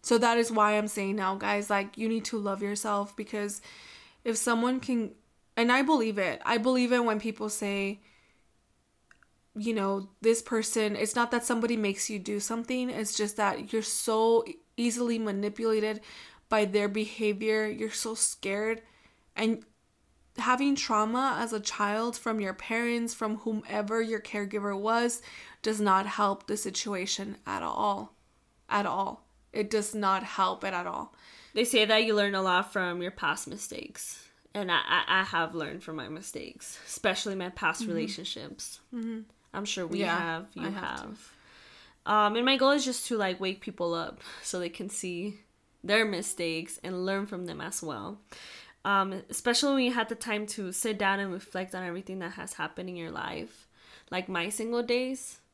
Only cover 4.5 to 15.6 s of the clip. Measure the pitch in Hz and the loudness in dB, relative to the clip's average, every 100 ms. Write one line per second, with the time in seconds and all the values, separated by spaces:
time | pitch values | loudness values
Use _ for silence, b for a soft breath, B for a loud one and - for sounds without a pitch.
4.5 | 233 240 254 - 240 214 - _ _ _ | 2 2 0 0 0 0 -6 _ _ _
5.5 | - 233 254 277 269 226 208 185 - - | 0 4 6 6 4 4 2 0 0 0
6.5 | 233 226 254 247 247 233 214 226 214 214 | 2 4 4 4 4 4 0 -2 -4 -4
7.5 | 208 202 196 196 202 b b b b b | -2 -2 0 -2 -4 b b b b b
8.5 | _ _ _ _ _ _ - _ _ _ | _ _ _ _ _ _ -20 _ _ _
9.5 | 214 214 220 196 196 196 _ 220 226 - | -6 -2 0 0 -2 -4 _ 4 4 2
10.5 | 226 220 233 214 208 214 247 240 240 240 | 0 0 2 2 2 0 2 2 2 2
11.5 | 233 226 233 208 196 - 214 202 208 208 | 2 2 2 2 0 -2 -4 -2 -2 -2
12.5 | 233 233 254 247 - 208 - 208 208 202 | -4 -2 -2 -2 -2 -2 0 -2 2 2
13.5 | - 208 226 214 - - 220 226 233 226 | 0 -2 -2 0 -2 2 4 6 6 4
14.5 | - _ - 240 233 240 226 214 196 202 | -8 _ 0 0 2 0 2 0 0 -2
15.5 | 208 | 0